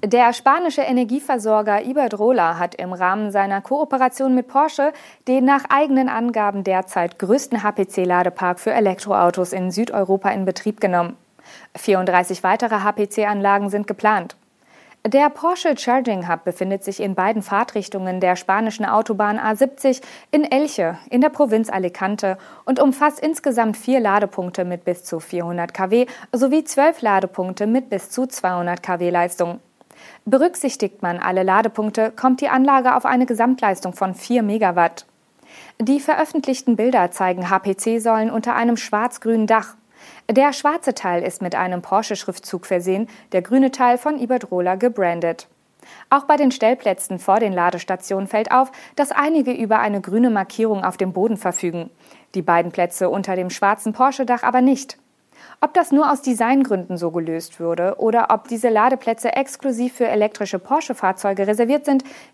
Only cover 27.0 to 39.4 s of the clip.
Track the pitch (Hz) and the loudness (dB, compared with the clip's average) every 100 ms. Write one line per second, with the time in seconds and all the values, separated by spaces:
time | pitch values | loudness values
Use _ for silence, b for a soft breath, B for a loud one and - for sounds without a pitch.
27 | 226 196 190 - 185 185 208 247 254 196 | 2 2 0 -4 -6 -2 0 0 0 -8
28 | - - 262 - 185 180 175 175 - 175 | -6 -6 -4 -4 -4 -2 -2 -4 -4 -2
29 | 175 175 175 175 170 175 _ _ _ B | 0 0 0 0 -4 -4 _ _ _ B
30 | B B - 262 294 - 269 - 202 - | B B 0 2 2 0 -6 -4 -6 -4
31 | 180 175 - 185 190 190 220 214 214 214 | -4 -2 0 0 4 4 2 -2 -4 0
32 | 220 220 262 254 285 262 269 269 254 254 | -2 0 0 0 0 2 4 4 4 2
33 | - 247 254 220 240 254 214 190 185 180 | 2 2 2 2 2 2 0 -2 -6 -4
34 | 190 185 - 240 214 214 196 175 170 - | -4 -4 -2 0 0 0 0 2 0 0
35 | - _ _ _ B B B B 226 277 | -20 _ _ _ B B B B 0 0
36 | 277 302 311 320 269 262 - 226 233 254 | 2 0 0 -2 -2 -2 0 2 2 2
37 | 175 - 185 180 180 190 196 190 220 226 | 2 0 -2 -2 0 -2 0 -2 -2 0
38 | 220 220 220 - 226 - 233 233 - 208 | 2 2 0 -2 -2 0 0 0 -2 -2
39 | 240 - 220 226 | -2 -4 -2 0